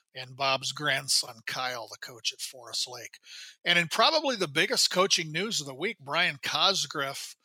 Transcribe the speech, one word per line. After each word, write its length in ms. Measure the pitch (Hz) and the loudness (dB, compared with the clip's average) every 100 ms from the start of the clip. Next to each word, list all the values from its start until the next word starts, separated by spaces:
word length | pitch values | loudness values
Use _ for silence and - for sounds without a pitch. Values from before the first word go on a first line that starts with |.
| _ - | _ -14
and 200 | 127 131 | -12 -2
Bob's 360 | 135 135 131 | 0 0 -2
grandson, 720 | 135 151 135 139 - - 110 - | -4 -2 0 2 0 0 -8 -8
Kyle, 420 | 135 127 123 107 | -6 -4 -6 -10
the 60 | 101 | -14
coach 340 | - 120 - | -16 -10 -8
at 80 | - | -6
Forest 460 | - 131 117 - - | -8 -12 -8 -6 -6
Lake. 280 | 120 113 - - - - - | -8 -14 -18 -20 -18 -18 -4
And 140 | 175 175 | 2 2
in 100 | 165 | 4
probably 480 | - 254 320 294 233 | 4 6 6 2 0
the 120 | 165 | 0
biggest 420 | 143 196 240 - | 2 2 2 2
coaching 420 | 180 190 - 160 | 4 4 2 0
news 300 | 160 214 151 | -4 -4 -4
of 60 | 143 | -6
the 80 | 131 | -6
week, 220 | 196 220 | -6 -6
Brian 400 | 139 156 175 143 | -2 2 2 0
Cosgriff 920 | - 147 180 180 147 151 135 139 - - | -4 2 4 2 -2 -4 -4 -6 -12 -16